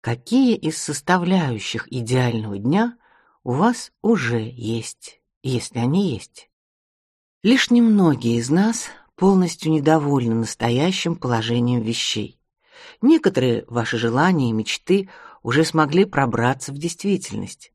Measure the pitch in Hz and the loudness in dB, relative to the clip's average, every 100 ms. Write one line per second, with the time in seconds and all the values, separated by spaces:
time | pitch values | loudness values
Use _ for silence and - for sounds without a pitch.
0 | - 120 - 240 262 220 151 156 - 147 | -6 -8 0 2 2 2 -2 -6 -8 -8
1 | - 180 175 185 151 113 - 113 - 127 | 0 0 2 0 0 -4 -6 -10 -8 -8
2 | 113 127 123 113 110 98 107 180 240 240 | -2 0 2 -2 -6 -4 0 2 0 -4
3 | _ _ _ _ - 127 214 240 - _ | _ _ _ _ -4 0 0 0 -8 _
4 | 202 226 123 117 110 123 110 117 107 - | 0 0 2 -4 -4 -8 -6 -6 -6 -16
5 | - - _ _ 131 127 - 117 120 165 | -20 -20 _ _ -4 -4 -4 -4 0 0
6 | 202 113 - - _ _ _ _ _ _ | 0 -4 -12 -20 _ _ _ _ _ _
7 | _ _ _ _ 196 254 - 240 233 208 | _ _ _ _ 2 2 4 4 4 4
8 | 180 127 117 117 120 160 214 226 - - | 4 2 0 -2 0 2 2 -2 -8 -16
9 | _ _ 190 190 180 - 156 156 147 160 | _ _ 4 4 2 -2 -2 0 4 2
10 | 143 143 120 113 113 - 117 120 160 190 | 2 0 0 -2 -4 -4 -2 0 0 -2
11 | 175 165 123 117 110 120 120 123 110 117 | -4 -4 -2 -2 0 0 0 0 -2 -4
12 | - - 101 _ _ _ _ - - - | -4 -6 -8 _ _ _ _ -20 -20 -2
13 | 247 320 - 190 127 113 - 117 110 117 | 4 4 4 2 0 0 -2 -4 -4 -2
14 | 117 120 165 180 127 110 107 - - 190 | 0 2 2 2 0 -2 -4 -8 0 0
15 | 190 - - - 113 131 160 160 151 160 | 0 -14 -20 -14 -2 0 0 0 0 2
16 | 196 - 135 113 120 135 - 139 165 - | 0 0 -2 0 0 -2 -8 -10 -10 -6
17 | 202 190 190 104 95 - - | -4 -4 -4 -10 -12 -14 -20